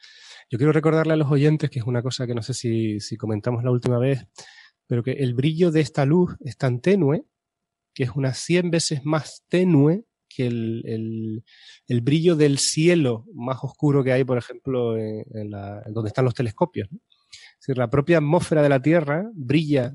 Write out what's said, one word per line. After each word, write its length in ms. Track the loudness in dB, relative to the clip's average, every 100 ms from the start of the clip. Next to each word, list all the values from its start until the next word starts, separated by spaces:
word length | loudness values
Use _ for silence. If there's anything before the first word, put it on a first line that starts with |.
| -20 -20 -20 -20 _
Yo 80 | 0
quiero 160 | 2
recordarle 400 | 2 2 2 2
a 20 | 2
los 160 | 2
oyentes, 380 | 4 4 2 -2
que 100 | -4
es 60 | -4
una 160 | -4
cosa 260 | -4 -6 -6
que 80 | -6
no 60 |
sé 120 | -6
si, 460 | -6 -2 -2 -2 -4
si 160 | -8 -8
comentamos 480 | -4 -4 -2 -2
la 80 | 0
última 260 | 0 0 0
vez, 280 | 0 -2 -6 -20 -20 -20 -20 _ -4
pero 160 | -4
que 120 | -2
el 200 | -2 -2
brillo 380 | 0 -2 2 2
de 80 | 2
esta 260 | 0 0 2
luz 300 | 2 2 -4
es 160 | -14 -4
tan 240 | -2 0
tenue, 420 | 2 2 2 0 -6 _ _ _ _ _ _
que 100 | -6
es 80 | -4 -2
unas 220 | -4 -4
cien 320 | 0 0 2
veces 360 | -2 -2 -4 -2
más 400 | -2 -4 -14 _
tenue 560 | 0 4 6 6 2 -4 _ _
que 200 | -4 -4
el, 360 | -2 -4 -6 -6
el, 600 | -6 -6 -6 -8 -10 -12 _ -20 -16 -4
el 140 | -2
brillo 340 | 2 2 4 4
del 220 | 4 2
cielo 680 | 0 2 4 4 2 -2 -8
más 260 | -10 -6 -6
oscuro 400 | -8 -2 2 2
que 80 | 2
hay, 140 | 2 0
por 120 | -2
ejemplo, 600 | -4 -10 -6 -2 -2 -2
en, 260 | -4 -8 -12
en 180 | -12 -10
la, 300 | -10 -12 -12 -8
en 80 |
donde 160 | -6 -2
están 160 | 0 0
los 80 |
telescopios, 580 | 0 -4 -2 -2 -2 -10
¿no? 80 | -12 _ _ _
Es 360 | -20 -20 _ -6
decir, 100 | -2
la 120 | 0
propia 280 | 0 2 2
atmósfera 440 | 4 2 2 2
de 80 | 4
la 120 | 4
Tierra 420 | 2 2 2 -4 -6
brilla 600 | -8 0 0 2 0 0